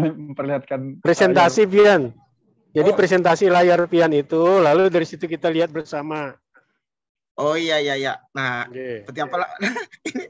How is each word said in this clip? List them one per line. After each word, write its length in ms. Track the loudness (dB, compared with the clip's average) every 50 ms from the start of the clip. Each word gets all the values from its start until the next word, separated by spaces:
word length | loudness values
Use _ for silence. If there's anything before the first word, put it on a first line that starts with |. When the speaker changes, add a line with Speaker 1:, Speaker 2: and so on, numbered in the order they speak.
| 0 -2 -4 -6 -14
Speaker 1:
memperlihatkan 760 | -14 -12 -10 -6 -6 -6 -6 -6 -8 -8 -8 -8 -10 -12 -4
Speaker 2:
Presentasi, 640 | _ 0 2 4 2 2 4 4 4 4 4 2 0
Speaker 1:
layar. 80 | 2
Speaker 2:
Pian. 300 | 4 6 6 6 6 4 2 -2 -8 -14 _ _ _ _ _ _ _ _ _ _ _
Jadi 160 | 0 2 2
Speaker 3:
Oh. 60 | 2
Speaker 2:
presentasi 480 | 2 2 2 2 2 2 2 2 2 2
layar 320 | 4 4 4 4 4 4 2 2
Pian 260 | 0 2 2 2 2
itu, 280 | 2 0 -2 0 0 0 2 4 4 4
lalu 300 | 4 4 4 4 2 2
dari 160 | 2 0 -2
situ 220 | -2 -8 -12 -10
kita 200 | -10 -8 -4 -4
lihat 220 | -2 0 0 -2 -2
bersama. 640 | -4 -10 -10 -8 -10 -10 -8 -8 -8 -8 -8 -10 -12 _ _ _ _ _ _ _ _ _ _ _ _ _ _ _ _ _ _ _ _
Speaker 3:
Oh, 220 | -4 -2 -2 -2
iya, 220 | -2 -2 -2 -2
iya, 200 | -2 -2 -2 -4
iya. 160 | -4 -4 -6 -6 -8 _ _
Nah, 340 | _ -6 -6 -4 -4 -6 -8
Speaker 2:
Oke. 380 | -10 -12 -12 -10 -10 -10 -12 -12
Speaker 3:
seperti 160 | -14 -10 -8
apa, 140 | -8 -6 -4
lah? 120 | -6 -6 -6 -8 -8
<laughs> 480 | -8 -6 -6 -8 -12 -14 -18 _ _
Ini 160 | -12 -10 -10 -12